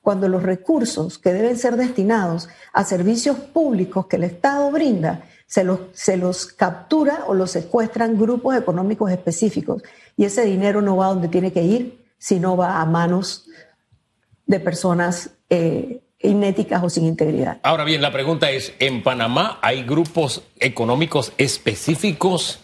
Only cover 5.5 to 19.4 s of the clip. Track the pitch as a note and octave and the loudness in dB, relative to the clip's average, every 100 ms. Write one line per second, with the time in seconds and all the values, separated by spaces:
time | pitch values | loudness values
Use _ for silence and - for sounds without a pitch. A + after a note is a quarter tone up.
5.5 | - F#3 F#3 - - - F#3 F3+ F3+ - | 0 2 -2 -4 -2 0 2 0 -2 -8
6.5 | - F3+ F3 - D#4 C#4+ - F#3+ F#3+ F#3 | -2 -2 -2 -2 2 2 0 0 0 0
7.5 | F3 E3+ A#3+ A3 A3+ A#3 A3 A3 A#3+ A#3+ | -2 -2 -2 0 -2 0 2 2 0 0
8.5 | C4 - E3+ F#3+ A3 G#3 F3+ F3 E3 A3 | 0 0 -2 -2 0 -2 0 -2 0 -2
9.5 | - - E3 - - - - G3+ G3+ A3 | -2 -4 -6 -8 -20 -12 0 0 2 0
10.5 | F#3+ G3+ G#3 G3+ F#3 F#3+ F#3+ E3+ F3+ F#3 | 2 0 2 2 2 2 0 0 0 0
11.5 | F#3 E3+ A#3 B3 - _ _ - F#3+ F#3 | 0 2 0 -2 -12 _ _ -2 0 2
12.5 | F3+ F3+ F3 D#3+ E3 E3+ F3+ F#3 - - | 0 0 0 0 2 2 0 -2 -10 -16
13.5 | - - _ _ _ _ _ _ _ - | -20 -20 _ _ _ _ _ _ _ -2
14.5 | F#3+ E3+ E3 F#3 F3 F3 F3 - _ _ | 0 0 -2 0 2 0 -2 -8 _ _
15.5 | F3 E3 - C4+ B3 _ _ - G3+ G3+ | 2 2 0 -6 -12 _ _ 2 2 2
16.5 | G3 - F#3+ F3 F3 D#3+ D#3+ D#3 D3+ C3 | 0 -2 0 0 0 0 2 0 0 -2
17.5 | - - D#3+ D3+ D#3 C#3+ C3+ C#3 D#3+ D3+ | -2 0 0 0 0 0 -2 -2 0 0
18.5 | C3 A2+ - C3+ B2 A#2 B2 A2+ B2+ | 0 -6 -2 -2 0 0 0 0 0